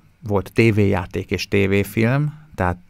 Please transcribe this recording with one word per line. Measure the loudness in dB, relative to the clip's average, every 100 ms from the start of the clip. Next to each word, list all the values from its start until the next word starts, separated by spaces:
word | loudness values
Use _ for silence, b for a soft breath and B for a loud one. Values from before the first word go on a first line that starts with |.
| -20 _ -4
volt | -4 -2
tévéjáték | 2 2 4 2 0 -2 -8 -6
és | -6 -2
tévéfilm, | 0 2 2 0 0 0 0 -2 -6 -12 -4
tehát | -2 -4